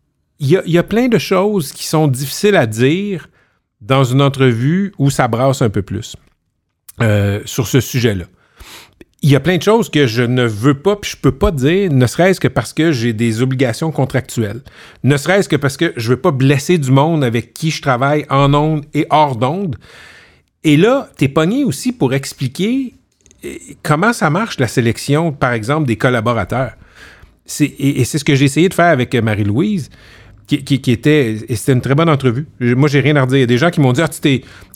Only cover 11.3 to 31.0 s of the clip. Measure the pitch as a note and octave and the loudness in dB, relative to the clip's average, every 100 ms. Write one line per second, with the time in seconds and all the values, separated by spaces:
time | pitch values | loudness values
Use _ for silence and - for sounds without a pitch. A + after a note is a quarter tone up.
11.3 | C3 G#3 D#3 C3 F#3 G3 C3+ B2 - F3+ | 0 0 0 0 0 2 2 2 2 2
12.3 | F#3 - - A#2 - D#3+ C3+ A#2 G#2+ A#2 | 2 0 -2 -4 0 0 0 -2 0 0
13.3 | A2 C3 C3 B2+ A#2 D#3+ - C3 C3 - | 0 0 0 0 -2 -4 -2 -2 -2 -4
14.3 | - G#2+ A2+ - - - - B2 D3 C#3 | -4 -4 -6 -16 -20 -20 -4 0 0 2
15.3 | G3 F#3+ D3 C#3 - D#3 - A2 B2 F3+ | 0 2 0 -2 -2 -4 -2 -2 0 0
16.3 | C3+ C3+ C#3+ - F3+ C3+ C3+ D3+ D#3+ C3 | 2 2 2 2 0 4 4 4 2 0
17.3 | A#2 - - D#3+ D3+ C#3+ A#2+ C#3 D3+ D3 | -2 -4 -6 -4 -2 -2 0 0 0 0
18.3 | C3+ C#3 D3 D3+ D#3 C#3+ D3 D3 D3 D3+ | 2 2 2 2 -2 -4 -4 0 2 2
19.3 | A#2 B2+ F3 G3+ G#2+ - - - - - | 0 -4 -2 -6 -8 -14 -20 -20 -20 -20
20.3 | _ _ _ D#3+ D3 G3+ C4+ - - C3+ | _ _ _ 2 4 4 2 -2 -4 -2
21.3 | D3 D#3+ B3+ C4+ - B3+ B3 C3 C3+ C#3 | 0 0 0 -2 -2 -6 -2 -2 -2 -6
22.3 | - C3 - G3 C4 B3+ - _ _ _ | -6 -6 -4 -4 -2 -4 -10 _ _ _
23.3 | _ - C3+ - - - D3+ G#3 A#3+ D#3+ | _ -16 -16 -18 -10 -4 0 0 0 0
24.3 | D#3 A3+ - A#2+ - A#2 A2+ - C#3+ E3+ | -2 -4 -2 -2 0 0 -2 -2 0 0
25.3 | C#3 C3 A#2+ G#2+ D3+ D3 A2 C3+ B2 A2 | -2 -2 -2 -2 -2 -2 0 0 0 0
26.3 | A#2 G#2 A#2 C3 - - - - - - | -2 -4 -4 -6 -10 -20 -20 -20 -20 -20
27.3 | _ - - D3 - C#3 C3+ A#2+ D#3 C#3+ | _ -14 -4 -4 -2 -2 0 -2 -2 0
28.3 | C#3 C#3 D3 F#3 F3+ F3 D3 B2 B2 A2 | 2 2 2 2 2 2 2 0 0 0
29.3 | G#2 G#2 G#2+ G3+ G3+ B2 - - - - | 0 0 0 0 -2 -6 -14 -20 -20 -20
30.3 | - - C#3+ C3+ C3+ - C#3 | -20 -6 -4 -2 -2 0 0